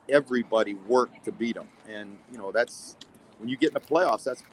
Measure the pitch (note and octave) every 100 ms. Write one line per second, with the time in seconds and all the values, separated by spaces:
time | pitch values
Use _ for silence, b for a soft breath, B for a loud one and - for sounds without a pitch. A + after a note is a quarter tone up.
0 | - C#3 C#3 B2 A2 A2 G#2 G2 - B2+
1 | A#2+ - - G2 A#2 F#2+ - - A2 G#2+
2 | G2+ G2+ - A#2+ G2 G#2 B2 - - -
3 | - - - - A#2 C3 D#3+ C#3 - D#3+
4 | F3 A2 C3 B2+ -